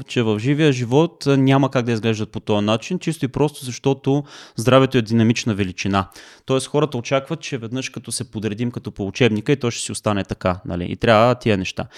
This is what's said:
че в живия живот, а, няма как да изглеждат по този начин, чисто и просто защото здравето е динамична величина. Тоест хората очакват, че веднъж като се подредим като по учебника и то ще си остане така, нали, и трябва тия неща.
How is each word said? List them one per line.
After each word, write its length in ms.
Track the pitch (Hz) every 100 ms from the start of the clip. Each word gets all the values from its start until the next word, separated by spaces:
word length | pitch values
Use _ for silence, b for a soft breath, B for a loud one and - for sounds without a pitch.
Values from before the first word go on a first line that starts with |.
| -
че 160 | 127
в 160 | 110 107
живия 320 | 123 143 156
живот, 560 | 123 117 135 170 - 139
а, 100 | 139
няма 340 | 135 135 131
как 140 | 131 120
да 60 |
изглеждат 400 | 110 113 107 107
по 80 | 104
този 260 | - 104 104
начин, 340 | 110 - 185
чисто 260 | - 156 135
и 20 |
просто 380 | - 147 - 127
защото 580 | 120 139 135 135 143 143 B B -
здравето 420 | 110 131 131 127
е 40 |
динамична 520 | 107 117 113 120 120 98
величина. 540 | 95 - 98 98 95 B B B -
Тоест 220 | 131 -
хората 300 | 147 151 123
очакват, 420 | - 135 139 165
че 180 | - 127
веднъж 320 | 113 127 127
като 220 | - -
се 200 | - 120
подредим 400 | 110 104 104 120
като 200 | 120 107
по 160 | - 98
учебника 440 | - 120 107 127
и 60 | 139
то 140 | 120
ще 100 | -
си 100 | -
остане 320 | 107 107 101
така, 360 | 92 - 95 90 -
нали, 200 | 87 87
и 100 | 90
трябва 400 | 113 107 120 123
тия 220 | 117 98
неща. 280 | 92 - -